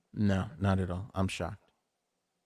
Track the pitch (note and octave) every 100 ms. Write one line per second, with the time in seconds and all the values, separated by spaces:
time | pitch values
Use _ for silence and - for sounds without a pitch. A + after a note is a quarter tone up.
0 | _ G#2 G2+ F#2+ F#2 - G2 F#2+ F2+ F2+
1 | G2+ F#2+ F#2+ - E2+ G2+ _ _ _ _
2 | _ _ _ _